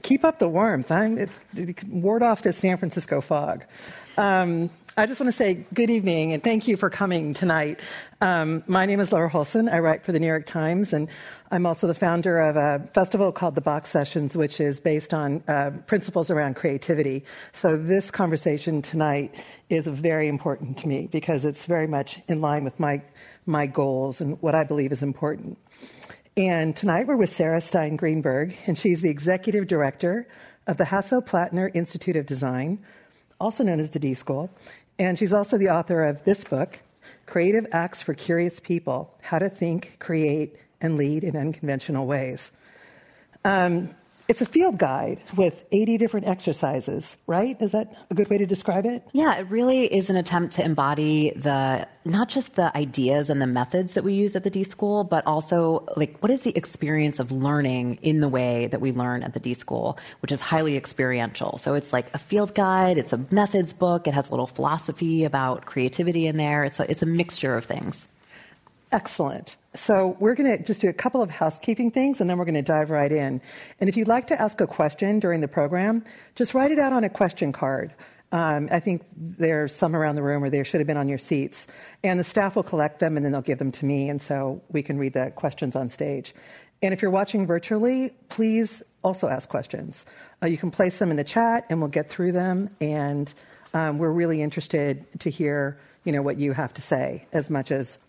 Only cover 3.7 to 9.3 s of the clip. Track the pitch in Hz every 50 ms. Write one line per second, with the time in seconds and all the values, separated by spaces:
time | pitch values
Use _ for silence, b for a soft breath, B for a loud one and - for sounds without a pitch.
3.7 | B B B B B B B B B - 208 202 190 185 185 175 170 165 170 170
4.7 | - - - - - - 214 220 262 - 277 254 226 - 240 202 185 170 - -
5.7 | 190 240 240 220 233 226 190 190 170 160 156 160 160 147 - 233 226 220 214 247
6.7 | 214 - - 185 - - 202 190 180 165 156 147 143 - 190 175 160 160 151 151
7.7 | 151 - B B B B B B B B 214 185 180 170 160 156 160 160 160 -
8.7 | 185 185 185 196 202 202 202 180 214 165 165 165